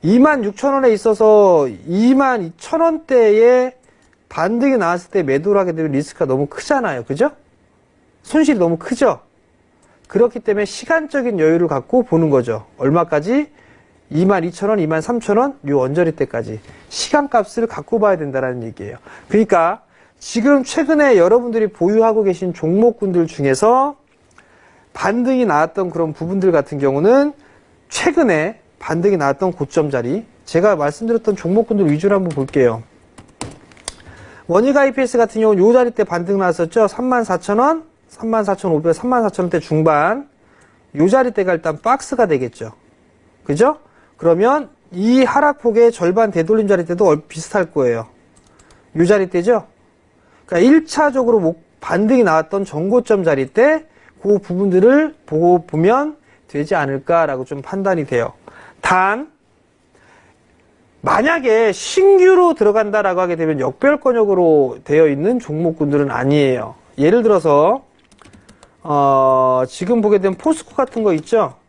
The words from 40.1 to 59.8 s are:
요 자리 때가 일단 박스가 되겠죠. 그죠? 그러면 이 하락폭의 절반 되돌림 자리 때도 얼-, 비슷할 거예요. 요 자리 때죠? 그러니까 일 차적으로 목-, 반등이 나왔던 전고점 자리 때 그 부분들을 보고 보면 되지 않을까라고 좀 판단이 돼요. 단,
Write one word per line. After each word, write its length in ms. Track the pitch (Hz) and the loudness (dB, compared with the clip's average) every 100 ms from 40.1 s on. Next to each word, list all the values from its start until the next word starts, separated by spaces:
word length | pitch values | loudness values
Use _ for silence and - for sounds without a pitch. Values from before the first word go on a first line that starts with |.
| 240 285 _ _ _ _ _ _ 143 | -2 -8 _ _ _ _ _ _ -2
요 120 | 175 | 2
자리 220 | 262 247 | 2 0
때가 220 | 220 185 | -2 -2
일단 280 | 170 165 151 | -2 -4 -6
박스가 460 | 226 269 - 254 214 | -4 -4 -4 -2 0
되겠죠. 460 | 143 123 - 110 - _ _ _ _ _ _ | 0 -4 -10 -16 -16 _ _ _ _ _ _
그죠? 340 | - 147 247 302 _ _ _ _ | -8 0 0 0 _ _ _ _
그러면 520 | 165 170 226 294 269 _ _ | 0 2 2 0 -4 _ _
이 320 | 180 214 254 | -4 0 2
하락폭의 680 | 254 277 294 285 240 214 233 | 2 2 0 0 -2 4 2
절반 400 | 233 226 220 220 | 2 -2 0 0
되돌림 340 | 170 165 220 208 | -2 -2 0 0
자리 180 | 190 | 0
때도 220 | 170 175 196 | -2 0 2
얼-, 160 | 151 - | 0 -4
비슷할 420 | 160 - 208 180 | -16 -6 -4 -4
거예요. 380 | 151 127 117 113 _ _ _ _ _ _ _ _ 156 | -2 -2 -2 -8 _ _ _ _ _ _ _ _ -2
요 80 | |
자리 260 | 175 208 185 | 2 2 0
때죠? 360 | 180 180 226 - _ _ _ _ _ _ _ | -2 0 -2 -4 _ _ _ _ _ _ _
그러니까 240 | _ 170 226 | _ 2 4
일 180 | 320 311 | 4 2
차적으로 520 | - 294 262 240 233 | -2 0 0 0 2
목-, 240 | 165 170 _ _ | 0 -4 _ _
반등이 440 | - 170 214 254 | -6 -2 2 2
나왔던 400 | 202 160 156 202 | 4 2 0 -6
전고점 580 | 196 147 185 247 233 208 | -6 -6 -2 -2 0 0
자리 240 | 165 139 131 | 0 -2 -2
때 400 | - 269 311 311 _ _ _ | 0 2 0 -6 _ _ _
그 160 | 196 202 | -2 -2
부분들을 760 | 202 180 202 185 214 277 311 302 - | -2 -4 0 2 4 4 0 -6 -6
보고 380 | 156 175 180 170 | 0 2 2 0
보면 500 | 156 175 254 294 294 _ _ _ | -2 0 0 -2 -10 _ _ _
되지 260 | 143 147 | -8 -4
않을까라고 720 | 185 139 135 135 170 160 131 | -2 -2 -6 -2 0 0 -4
좀 180 | 131 143 | -10 -12
판단이 440 | 135 190 196 180 139 | -10 -6 -2 -4 -2
돼요. 260 | 123 117 - - - - _ | -4 -4 -10 -20 -20 -20 _
단, 500 | - 185 190 220 311 _ _ _ _ _ | -2 0 0 -2 -8 _ _ _ _ _